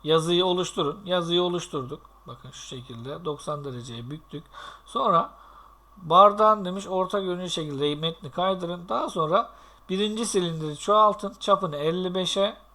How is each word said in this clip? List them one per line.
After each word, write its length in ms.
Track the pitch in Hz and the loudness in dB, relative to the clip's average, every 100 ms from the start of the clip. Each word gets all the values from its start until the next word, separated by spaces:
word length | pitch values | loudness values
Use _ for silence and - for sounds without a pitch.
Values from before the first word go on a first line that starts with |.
yazıyı 420 | 147 160 160 175 | 4 2 4 2
oluşturun. 600 | 185 180 170 - 147 196 | 2 2 0 -2 -2 -2
Yazıyı 380 | 170 180 170 175 | -2 -2 2 2
oluşturduk. 580 | 180 175 - 151 127 151 - - - | 2 -2 -6 -8 -8 -12 -16 -20 -20
Bakın 240 | 123 127 | -18 -18
şu 160 | - - | -18 -16
şekilde 580 | 127 123 117 123 156 | -16 -14 -14 -10 -8
doksan 400 | 165 143 - 147 | -6 -6 -6 -8
dereceye 440 | 143 123 120 117 120 | -8 -10 -10 -12 -10
büktük. 340 | 151 - 147 - - - - | -12 -12 -16 -14 -18 -18 -20
Sonra 460 | - 240 247 170 - - - - - - _ - | -8 -2 2 2 0 -10 -20 -20 -20 -20 _ -16
bardağın 680 | 170 175 202 202 214 214 | 4 8 8 8 4 4
demiş 220 | 180 190 196 | 0 -6 -4
orta 320 | 185 185 208 | -2 0 -2
görünür 300 | 190 180 180 | -2 -4 -4
şekilde 460 | 170 151 139 147 | -4 -4 -2 0
metni 360 | 147 165 165 135 | 0 -4 -6 -8
kaydırın. 580 | - 185 185 170 175 175 | -2 0 0 -4 -8 -4
Daha 200 | 247 285 | -2 -2
sonra 420 | 185 156 190 - - - - - | -2 2 2 0 -12 -20 -20 -6
birinci 360 | 190 208 214 | -2 -2 -2
silindiri 520 | 233 196 175 160 156 147 | 0 0 0 -4 -6 -6
çoğaltın. 560 | - 214 214 196 202 - | 2 6 6 4 -8 -6
Çapını 360 | - 196 185 | 0 2 2
elli 400 | 147 151 175 185 | -2 -2 -2 -2
beşe 420 | 185 180 196 202 - - | -2 -2 0 0 -2 -20